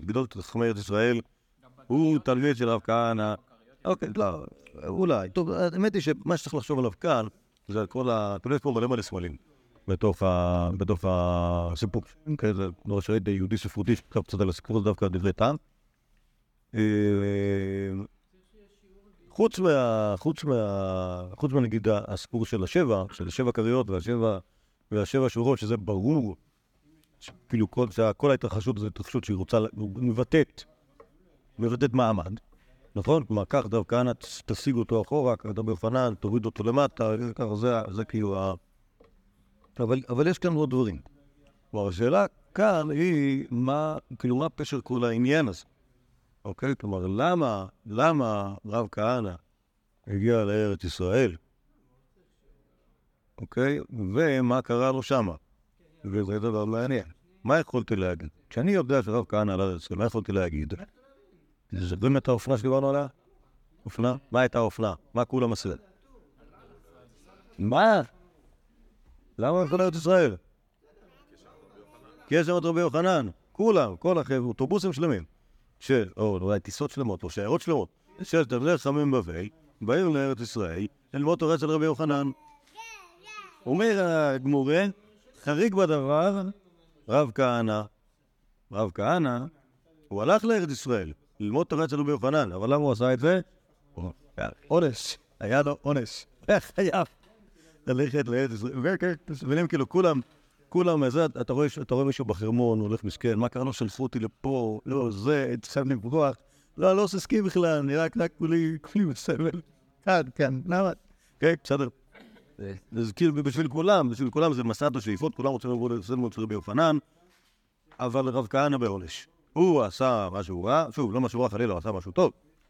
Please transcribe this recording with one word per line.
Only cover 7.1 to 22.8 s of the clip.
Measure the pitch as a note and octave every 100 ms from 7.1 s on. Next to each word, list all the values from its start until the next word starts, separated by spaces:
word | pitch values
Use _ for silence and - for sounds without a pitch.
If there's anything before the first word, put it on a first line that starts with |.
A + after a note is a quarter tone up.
| B2+ A2 - _ _ -
זה | G#2
על | G2
כל | B2+ B2+
ה-, | A2+ G#2 G2 B2
יש | C#3+
פה | D3
מלא | A#2 A#2+
מלא | B2
סמלים | - F#2+ F2 C#2+ _ _ _ _ -
בתוך | F#2 G#2+ F#2
ה-, | F#2+ F2+ F2 F2 F2 F#2
בתוך | G2 F#2 F#2+
הסיפור. | F2+ F2 F2 F2 F2 E2+ E2 G#2 G#2+ - - D3+
אוקיי, | D3 G#2+
זה | F#2+ F#2+ F2 -
לא | G2+ F#2+
ראיתי | A2 G2
יהודי | G2 F#2+ A2
ספרותי | G2+ - G2 A2
שכתב | - A2
קצת | - F#2+
על | G2
הסיפור | F2 - A2
הזה, |
דווקא | G2+ G2 G2
דברי | F2+ F#2+
טעם. | F2 A2+ D3+ - _ _ _ _ _ _ _ _ _ _
אה, | G#2+ G#2+ G#2 G#2 G2+ G2+ G2+ G2+ G2 G2 G2 G2 F#2+ G#2 _ _ _ _ G#3+ G3+ _ _ - _ _ _
חוץ | - A3+ F3+
מה-, | F#3 C#3+ B2 A2 G#2+ G2
חוץ | D#3 D#3+
מה-, | D3 B2 G#2 G2 F#2+ F#2 F#2 F2+ F2+ F#2+
חוץ | C#3+
מה-, | C3+
נגיד, | A#2 A2+ A2
הסיפור | G#2 G#2 G2+ - A#2+ A2+
של | G2+
השבע, | F#2 F3+